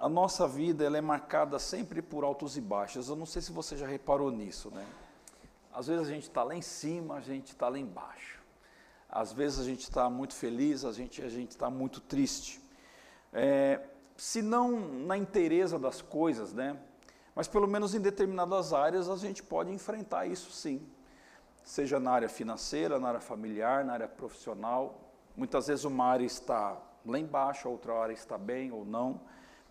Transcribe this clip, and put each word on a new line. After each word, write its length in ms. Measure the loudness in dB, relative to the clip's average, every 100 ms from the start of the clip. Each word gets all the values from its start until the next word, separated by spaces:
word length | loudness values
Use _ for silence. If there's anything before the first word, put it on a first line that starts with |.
a 80 | 2
nossa 380 | 6 4 4 2
vida, 360 | 2 2 4
ela 140 | 4 2
é 40 |
marcada 580 | 2 0 2 2 2 0
sempre 420 | -2 -4 -4 -6
por 220 | -6 0
altos 340 | 0 0 -4 -6
e 40 |
baixos. 460 | -2 0 -2 -4 -6
Eu 80 | -6
não 120 | -6
sei 120 | -6
se 120 | -6
você 260 | -6 -6 -6
já 80 | -6
reparou 460 | -2 2 4 4
nisso, 400 | -2 -6 -10 -12
né? 120 | -12 -12 -16 -20 -20 -20 -20 -20 _ -14
Às 140 | -6 -2
vezes 220 | 0 0
a 40 |
gente 160 | -4 -2
tá 140 | 0
lá 140 | 0 -2
em 60 |
cima, 540 | -8 -6 -4 -4 -4 -8
a 40 |
gente 340 | -6 -8 -8 -2
tá 140 | 0
lá 80 | 0
embaixo. 640 | -6 -10 -12 -14 -16 -18 -20 _ -20 -20 -20 -20 -6
Às 240 | -4 -2
vezes 280 | 0 0 0
a 40 |
gente 280 | -2 -4 -2
tá 180 | 2 2
muito 240 | 0 -6
feliz, 500 | -4 -2 2 2 2
a 80 | -2
gente, 300 | -6 -8 -8
a 80 | -8
gente 260 | -6 -8 -4
tá 140 | -4
muito 320 | -2 -4 -6
triste. 680 | -2 2 2 0 -8 -14 -20 -20 -20 -20 -20 -20 _
É, 480 | 2 4 6 6 4 -2 -18 -20 -12
se 240 | -4 -2
não 300 | 2 4 4 2
na 360 | -2 -4 0 0
inteireza 600 | 2 4 6 6 4 2
das 240 | -2 -4
coisas, 500 | -4 2 2 2 -2
né? 240 | -4 -4 -6 -12 -20 -20 -20 -10 -4
Mas 120 | 2
pelo 200 | 4 4
menos 260 | 4 2
em 60 | 2
determinadas 720 | 2 4 2 2 2 2 4
áreas 340 | 4 6 4 0
a 80 | -2
gente 260 | -4 -8
pode 280 | -4 -2 -2
enfrentar 540 | -4 -6 -6 -4 -2 -2
isso 240 | -4 -8
sim. 300 | -8 -4 -4 -6 -20 -20 -20 -20 -20 -20 -20
Seja 360 | -8 -2 2 2
na 100 | 4
área 180 | 4 4
financeira, 720 | -2 -6 -6 -4 -2 2 2
na 120 | 0
área 100 | -2
familiar, 680 | -4 -8 -6 0 2 2 0
na 80 |
área 140 | -2 -6
profissional. 920 | -8 -12 -10 -10 -6 -2 -2 -2 -6 -20 -20 -14 -6
Muitas 300 | 0 0 2
vezes 180 | 0 0
uma 200 | 4 6
área 200 | 6 2
está 500 | -2 -2 0 0 -4 -12 -14 -4
lá 140 | -4
embaixo, 480 | 0 2 2 0 -4
a 40 |
outra 220 | -6 -2 0
área 140 | 0
está 220 | -4 -8 -6
bem 360 | -4 -4 -4
ou 120 | -6
não, 380 | -4 0 0 -2 -10 -20 -20 -20 -20